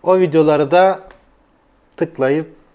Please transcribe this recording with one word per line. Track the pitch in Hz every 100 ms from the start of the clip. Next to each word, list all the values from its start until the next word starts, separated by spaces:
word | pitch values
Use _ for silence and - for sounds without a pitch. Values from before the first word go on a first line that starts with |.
O | 170 185
videoları | 175 156 156 147 143
da | 175 190 185 - - _ _ _ _ _ _ _ -
tıklayıp | 165 - 135 147 156 - _